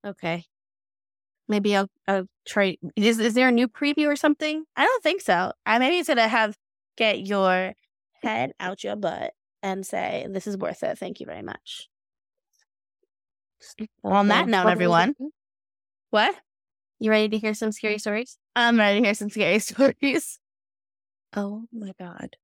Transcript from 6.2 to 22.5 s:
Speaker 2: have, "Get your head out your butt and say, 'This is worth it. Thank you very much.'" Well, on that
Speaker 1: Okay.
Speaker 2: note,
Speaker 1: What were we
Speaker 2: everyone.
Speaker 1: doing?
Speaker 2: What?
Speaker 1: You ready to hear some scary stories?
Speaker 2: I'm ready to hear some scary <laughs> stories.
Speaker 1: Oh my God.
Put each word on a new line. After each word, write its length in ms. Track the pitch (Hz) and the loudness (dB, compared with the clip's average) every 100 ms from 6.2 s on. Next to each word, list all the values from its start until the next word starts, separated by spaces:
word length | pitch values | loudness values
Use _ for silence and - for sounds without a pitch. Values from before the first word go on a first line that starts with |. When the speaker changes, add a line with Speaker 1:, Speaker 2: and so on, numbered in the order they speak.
| 220 | 2
Speaker 2:
have, 300 | 233 214 208 _ _ _ - | 2 0 -4 _ _ _ -2
"Get 280 | 220 196 190 | 0 0 -2
your 480 | 202 190 185 185 - _ _ _ _ | 0 2 2 -2 -10 _ _ _ _
head 300 | 233 220 262 - | -6 -4 -4 -6
out 240 | 180 196 | -10 -8
your 140 | 202 208 | -8 -4
butt 380 | 190 - - - _ _ | -4 -4 -8 -10 _ _
and 240 | 196 190 190 | -8 -6 -6
say, 400 | 196 - - - | -6 -4 -6 -6
'This 200 | 190 208 | -8 -8
is 80 | 196 | -6
worth 260 | - - | -6 -6
it. 160 | - - | -6 -6
Thank 220 | - - | -10 -12
you 60 | - | -14
very 160 | 82 | -14
much.'" 460 | - - - - - _ _ _ _ _ _ _ _ _ _ _ _ _ _ _ _ _ - - 220 _ | -14 -14 -16 -18 -18 _ _ _ _ _ _ _ _ _ _ _ _ _ _ _ _ _ -20 -16 -16 _
Well, 120 | 202 | 0
on 140 | 196 202 | 2 4
that 140 | 214 | 4
Speaker 1:
Okay. 80 | - | 4
Speaker 2:
note, 140 | 202 | 2
Speaker 1:
What 0 | |
were 60 | 175 | 4
we 20 | |
Speaker 2:
everyone. 400 | 180 180 170 185 285 | 2 4 4 2 -2
Speaker 1:
doing? 120 | 277 - _ _ _ _ _ _ _ | -8 -14 _ _ _ _ _ _ _
Speaker 2:
What? 300 | 214 233 370 _ _ _ _ _ _ | 0 2 -2 _ _ _ _ _ _
Speaker 1:
You 120 | 220 | 0
ready 180 | 214 214 | 2 2
to 80 | 214 | -2
hear 160 | 214 | -4
some 180 | 214 220 | -4 -6
scary 260 | 208 220 214 | -4 -6 -4
stories? 400 | 214 208 254 - _ | -4 -6 -8 -16 _
Speaker 2:
I'm 240 | 240 233 233 | 0 4 6
ready 220 | 208 202 | 4 4
to 60 | 226 | 2
hear 80 | |
some 160 | 208 208 | 0 -6
scary 280 | 208 175 202 | -2 2 2
<laughs> 20 | |
stories. 760 | - 202 269 - 277 320 - - _ _ _ _ _ _ _ _ _ | 0 2 2 4 -2 -2 -4 -16 _ _ _ _ _ _ _ _ _
Speaker 1:
Oh 320 | - 202 208 233 | -8 -6 -8 -14
my 200 | 233 196 190 | -14 -14 -14
God. 380 | 180 175 - - _ | -16 -14 -16 -16 _